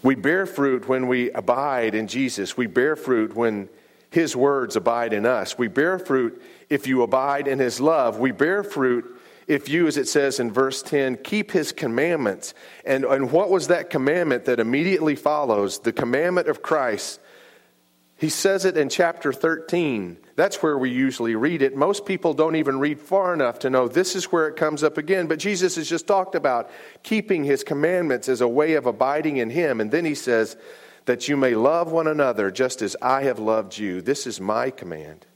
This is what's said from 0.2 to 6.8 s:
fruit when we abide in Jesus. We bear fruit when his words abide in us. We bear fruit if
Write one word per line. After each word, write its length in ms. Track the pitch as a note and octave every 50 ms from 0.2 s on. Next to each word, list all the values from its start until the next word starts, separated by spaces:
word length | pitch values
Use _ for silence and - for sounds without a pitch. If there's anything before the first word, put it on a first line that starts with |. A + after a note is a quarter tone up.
| F#2+ C#3 E3+ F#3 G3
fruit 420 | F3+ - - C#3 C#3 C3 B2 A2 -
when 180 | C3 C3 B2+
we 240 | B2 C3 B2+ B2 A#2+
abide 640 | - - G2 - B2 C3 C#3 D3 C3+ B2 A#2 A2 G#2
in 140 | A2 A2 G2+
Jesus. 480 | - B2 C3+ B2+ - - G2 - -
We 100 | - B2
bear 300 | A2 F2 B2 B2 D3+ D#3
fruit 400 | D#3 - C3 B2+ A2+ G#2+ G#2+ -
when 320 | A2+ A#2 A2+ G#2+ G2+ G2 - - - _ _ _ _ _ _
his 240 | - E3+ E3 D3 -
words 400 | B2 C3 C#3+ C#3+ C3+ B2 G#2 -
abide 380 | A2 F2+ A#2 A#2 A#2+ A#2+ A#2
in 120 | G#2+ G#2 G#2
us. 320 | A#2+ B2+ A2+ F#2+ - -
We 120 | - B2+ A2
bear 320 | F2+ C3+ D3 F3 F#3+ F3+
fruit 420 | F#3 - C#3 C3 B2 A#2 - - - - - - - _
if 200 | D3+ C#3